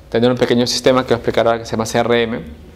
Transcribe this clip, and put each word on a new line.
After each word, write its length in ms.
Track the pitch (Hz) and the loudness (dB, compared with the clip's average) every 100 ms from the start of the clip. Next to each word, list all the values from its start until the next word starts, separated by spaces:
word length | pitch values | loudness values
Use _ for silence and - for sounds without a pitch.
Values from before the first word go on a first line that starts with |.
| - | -6
tener 200 | 117 123 | 0 2
un 80 | 123 | 2
pequeño 300 | 120 120 123 | 2 2 0
sistema 340 | - 139 127 | 0 2 2
que 60 | 127 | 2
voy 80 | 117 | -2
a 20 | |
explicar 300 | - 117 113 | 0 0 0
ahora 120 | 117 | 0
que 60 | 113 | -4
se 60 | |
llama 160 | 110 113 | -6 -2
C 100 | 120 | -2
R 260 | 117 120 | 0 0
M, 180 | 113 120 170 - - | 0 -4 -10 -18 -20